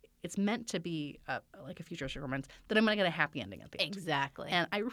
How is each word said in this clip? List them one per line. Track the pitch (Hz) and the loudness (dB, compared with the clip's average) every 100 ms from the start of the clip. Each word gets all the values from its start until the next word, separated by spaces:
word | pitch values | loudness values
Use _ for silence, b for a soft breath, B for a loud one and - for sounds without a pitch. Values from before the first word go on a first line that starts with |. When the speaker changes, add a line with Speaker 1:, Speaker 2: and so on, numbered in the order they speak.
| - _ | -20 _
Speaker 1:
it's | 175 196 | -6 0
meant | 202 233 226 | 0 0 -2
to | 185 | -4
be, | 175 160 143 - - | -2 -2 -4 -8 -6
uh, | 127 - - | -6 -6 -14
like, | 131 - | -12 -12
a | |
futuristic | 165 170 135 131 | -10 -8 -6 -6
romance, | 127 135 - B - | -4 -4 -4 B 2
that | 220 | 6
I'm | |
gonna | 220 208 | 6 6
get | 180 | 4
a | |
happy | 160 147 139 | 4 0 0
ending | 101 98 | -8 -10
at | - | -8
the | - | -4
end. | 165 196 | -4 -2
Speaker 2:
Exactly. | 160 143 139 - 143 | 0 0 0 -4 0
Speaker 1:
And | 175 - | 0 2
I | 208 240 | 0 -2